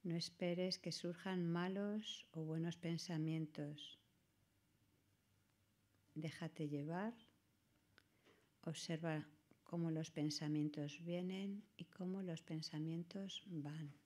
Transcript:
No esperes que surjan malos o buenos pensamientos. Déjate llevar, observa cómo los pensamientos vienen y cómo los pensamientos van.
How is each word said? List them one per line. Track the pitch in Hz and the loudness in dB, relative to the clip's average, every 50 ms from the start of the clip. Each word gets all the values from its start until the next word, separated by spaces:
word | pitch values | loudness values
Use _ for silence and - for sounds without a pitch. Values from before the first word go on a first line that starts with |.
| - | 2
No | 185 165 | 2 2
esperes | 170 - - - - 185 175 175 175 185 185 170 - | 2 0 -2 -2 0 2 2 4 4 4 2 2 0
que | - 175 160 | 0 -4 -2
surjan | - - 175 175 170 - 190 190 180 175 | 0 -2 -2 -2 0 -2 0 2 4 4
malos | 165 170 175 175 185 190 202 202 208 208 214 214 - - - - - | 4 4 4 4 2 2 2 0 2 0 0 -2 -2 -6 -6 -8 -8
o | - 160 160 | -6 -4 -2
buenos | 156 160 165 165 170 170 | 0 2 2 2 0 0
pensamientos. | - - 165 170 165 - - 170 156 156 160 160 160 160 151 - - 147 147 147 147 - - - - _ _ _ _ _ _ _ _ _ _ _ _ _ _ _ _ _ _ _ _ _ _ _ _ _ _ _ _ _ _ _ _ _ _ _ _ _ _ _ _ _ _ - | -2 -2 0 0 0 0 0 2 2 4 4 4 2 0 0 -2 -4 -4 -4 -4 -8 -10 -12 -14 -18 _ _ _ _ _ _ _ _ _ _ _ _ _ _ _ _ _ _ _ _ _ _ _ _ _ _ _ _ _ _ _ _ _ _ _ _ _ _ _ _ _ _ -6
Déjate | 160 160 160 - - 165 160 - - 156 147 | -2 -2 -2 -2 -2 -4 -4 0 -2 0 0
llevar, | 147 143 143 151 165 180 202 220 240 233 - - _ _ _ _ _ _ _ _ _ _ _ _ - - - _ _ _ _ - - - - _ _ _ | 2 0 0 0 0 0 0 -2 -4 -6 -16 -20 _ _ _ _ _ _ _ _ _ _ _ _ -20 -20 -20 _ _ _ _ -20 -20 -20 -20 _ _ _
observa | - 170 151 - - - 165 156 165 165 156 151 151 - - - _ _ - _ _ | -4 -4 -4 -2 -2 -2 -2 0 2 2 2 0 -2 -6 -14 -20 _ _ -20 _ _
cómo | - - 175 165 165 | -4 -2 0 2 2
los | 160 156 156 - | 2 2 0 -2
pensamientos | - 165 147 151 147 - 160 147 151 151 147 151 147 151 147 147 147 175 170 | 0 2 2 2 2 2 2 2 4 4 4 2 2 0 -2 -4 -4 -6 -4
vienen | 170 175 175 180 185 190 190 196 196 202 202 - - _ | -2 0 0 0 -2 -2 -2 -2 -2 -4 -6 -8 -12 _
y | - 165 | -12 -12
cómo | - - - 185 180 185 196 | -12 -6 -4 -2 -2 0 0
los | 190 180 160 156 | 0 -2 -2 -4
pensamientos | - - 160 156 156 - - 151 156 160 165 170 170 170 - 196 196 190 - - - | -2 -2 -2 -2 -2 -2 0 0 0 2 2 0 -2 -2 -4 -4 -4 -4 -4 -6 -6
van. | 202 175 156 139 143 151 160 151 143 143 - - | -4 -4 -2 -2 -2 -4 -4 -6 -6 -8 -14 -20